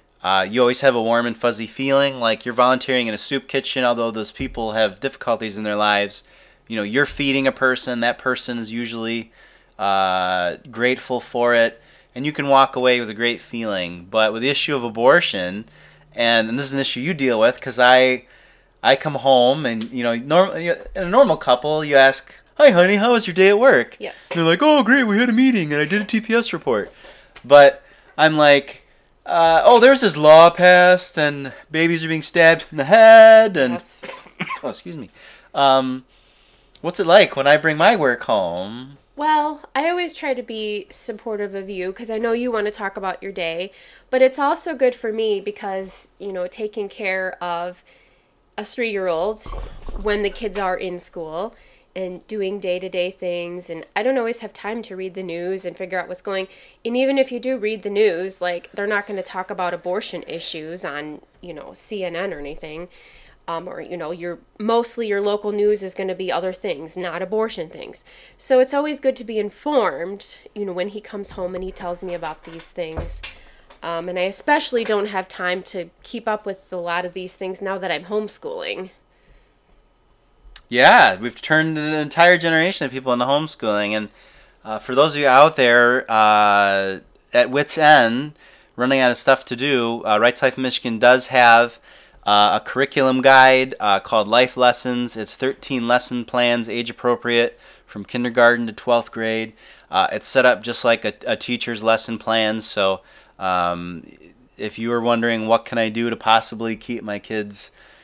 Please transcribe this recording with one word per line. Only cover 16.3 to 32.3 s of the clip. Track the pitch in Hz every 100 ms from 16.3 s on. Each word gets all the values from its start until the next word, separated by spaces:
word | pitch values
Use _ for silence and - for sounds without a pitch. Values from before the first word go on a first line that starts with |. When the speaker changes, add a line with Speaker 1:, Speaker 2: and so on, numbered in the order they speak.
| 117 110
Speaker 1:
and | 127
this | 139
is |
an | 139
issue | 135 123
you | 147
deal | 160 131 110
with, | 113 -
'cause | 131 123
I, | 123 127 131 123 - _ _ _ _ _
I | 117 135
come | 156 139
home | 131 127 123 151 127
and, | 113 120
you | 131
know, | 120 117
norm-, | 139 170 190 160
you | 170
know, | - - 196
in |
a | 175
normal | 226 240 156
couple, | - 123 147 156
you | 147 139
ask, | 135 135 - - _ -
"Hi, | 294
honey, | 175 180 202
how | 233
was | 233 185
your |
day | 170 190
at | 208
work?" | 262 147 113 -
Speaker 2:
Yes. | 208 - -
Speaker 1:
And | 170
they're | 165
like, | 180
"Oh, | 302 294
great, | 220 269
we | 226 202
had | 247
a |
meeting | 226 262 220 151
and | 147
I | 151
did | 208
a | 208
T | 220
P | 220
S | 226 220
report." | 165 - 107 - - - - _ -
But | 123 143 139 - _ _ _ -
I'm | 156 156
like, | 147 139 139 - _ _ _ _ -
uh, | 170 165 160 -
"Oh, | 240
there's | 247 269
this | 214 147
law | 151 160 170
passed | 175 180 180 180 180 - -
and | 147 143 135 - -
babies | 160 165 165 160
are |
being | 160
stabbed | -